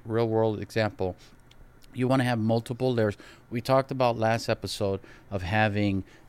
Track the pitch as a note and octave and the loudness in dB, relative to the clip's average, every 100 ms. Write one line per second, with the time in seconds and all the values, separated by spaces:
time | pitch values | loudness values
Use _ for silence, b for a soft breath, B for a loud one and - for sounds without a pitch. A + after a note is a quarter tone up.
0 | A#2 A2+ A2+ A2 A2+ G2+ G2+ A2+ G#2+ - | -2 -2 0 2 0 0 -4 -2 -2 -2
1 | F#2 - B B - - - - - A#2+ | -6 -6 B B -20 -20 -20 -20 -14 -4
2 | B2+ C3 B2 A#2 A2 A#2 - A#2+ B2+ A#2 | 0 2 2 0 2 0 0 -2 0 2
3 | G#2+ - B B - A#2+ B2 C3 C3+ C3+ | 0 0 B B -8 -6 2 2 2 0
4 | B2 A#2 A2 A2+ A#2+ A2 G2 - G2+ G2 | 0 2 0 0 -2 -4 -4 -4 -2 -2
5 | B B B G2+ F2 G#2+ G#2+ G#2 G2+ F#2+ | B B B -6 0 2 2 2 0 0
6 | - B | -6 B